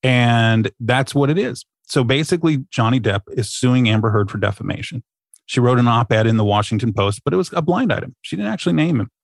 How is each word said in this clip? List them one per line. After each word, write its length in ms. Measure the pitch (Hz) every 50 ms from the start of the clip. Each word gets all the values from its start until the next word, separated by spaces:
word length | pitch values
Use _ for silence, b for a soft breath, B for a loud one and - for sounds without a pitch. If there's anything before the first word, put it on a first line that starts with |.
| -
And 640 | 131 127 123 120 117 117 117 113 113 113 110 110 - - _
that's 340 | 123 110 123 131 131 - -
what 160 | 143 143 135
it 80 | 151 180
is. 260 | 220 254 - - - _ _ _ _
So 200 | _ - 151 127
basically, 640 | 117 131 143 156 - 185 175 160 165 156 135 131 _
Johnny 280 | - - 117 110 127 131
Depp 220 | 107 113 98 101 - -
is 220 | - - 107 -
suing 380 | - - - 127 123 127 127 113
Amber 220 | 107 110 107 117
Heard 220 | 104 107 104 101 -
for 60 | 107
defamation. 680 | 101 101 101 - 107 101 - - - - - 120 - _ _ _ _ _ _ _ _
She 140 | _ - -
wrote 180 | 120 123 127 123
an 80 | 120
op-ed 400 | 120 117 117 117 - 117 110 110
in 120 | 113 113 113
the 60 | 107
Washington 480 | 101 101 104 107 - 110 104 120 117 98
Post, 300 | - 98 101 101 - _
but 80 | - 151
it 40 |
was 160 | 185 185 - -
a 100 | 175 165
blind 300 | 151 170 202 262 214 113
item. 240 | - - - - _ _
She 120 | - -
didn't 160 | 90 104 104
actually 220 | 110 98 - 113 85
name 280 | - 151 170 170 107
him. 100 | 101 101 _ _